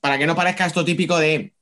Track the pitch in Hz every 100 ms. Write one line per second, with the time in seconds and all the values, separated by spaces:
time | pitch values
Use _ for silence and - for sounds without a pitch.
0 | 143 139 151 170 180 185 175 180 165 170
1 | 180 170 156 151 101 _